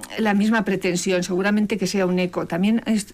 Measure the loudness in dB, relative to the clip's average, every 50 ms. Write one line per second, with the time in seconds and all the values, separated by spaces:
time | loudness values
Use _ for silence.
0 | -18 -12 -6 -2 0 2 2 4 4 4 2 2 2 0 -2 0 0 0 -2 0
1 | 0 0 0 0 0 0 -2 0 0 2 2 2 2 0 0 -2 -2 -2 0 0
2 | 0 2 2 0 0 -2 -2 -6 -6 -4 -2 0 2 2 2 0 0 0 -2 -2
3 | -2 -4